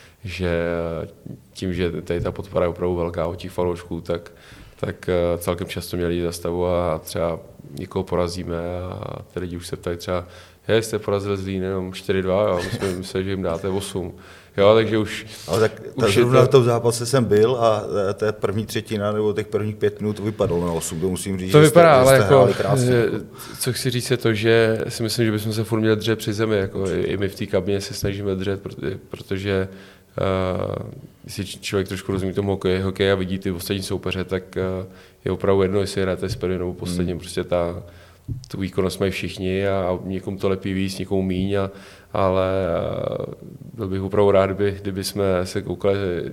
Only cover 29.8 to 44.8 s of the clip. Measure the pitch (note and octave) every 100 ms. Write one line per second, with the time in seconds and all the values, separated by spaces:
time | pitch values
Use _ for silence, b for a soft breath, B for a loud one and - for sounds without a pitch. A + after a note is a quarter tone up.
29.8 | B B _ - F#2+ F#2+ F#2 F#2 G1+ -
30.8 | A2 - - - - - F#2 - - G2+
31.8 | F#2 F#2+ - F#2+ F#2+ F#2 G2+ F#2+ F#2 F#2
32.8 | F#2+ F#2+ G2 G2 F#2 F#2 G2 F2 - G2+
33.8 | F#2+ F#2+ F#2 F#2 F2+ F#2 - F2+ F#2+ F#2
34.8 | F#2 B B _ G2 F2+ G2 G2 F#2 G2+
35.8 | F#2+ - F#2 F2+ F#2+ - F2+ F#2 F2+ F2+
36.8 | F2+ F2 F2 E2+ - - F2+ F2 E2+ E2+
37.8 | - B B B - - - - F#2+ -
38.8 | F#2 - G2 - F2 F2+ F#2 F#2+ G2 G2
39.8 | F2+ F2+ F#2 F#2+ G2+ F#2+ G2 F#2+ G2+ F#2+
40.8 | G2 F#2+ F#2 G2 F#2+ F#2 F#2+ G2+ G2 B
41.8 | B B - - F#2+ F#2+ F#2 F#2+ F2+ F2
42.8 | - - - - - - - - - A2+
43.8 | G2 F#2+ F#2+ G2+ G2+ G2 F#2+ F#2+ G2+ F#2+